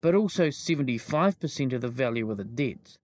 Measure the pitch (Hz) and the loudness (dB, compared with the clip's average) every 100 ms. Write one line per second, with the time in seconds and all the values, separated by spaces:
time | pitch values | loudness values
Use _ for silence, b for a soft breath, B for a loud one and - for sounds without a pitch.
0 | 165 185 214 - 165 147 - 165 135 117 | 4 4 2 2 0 0 -2 0 0 -2
1 | - 151 180 190 160 - 135 123 123 120 | -2 2 2 2 -6 -2 -2 -2 -4 0
2 | 127 117 110 104 101 117 139 - - - | 0 0 -2 -4 -6 -4 -4 -4 -16 -20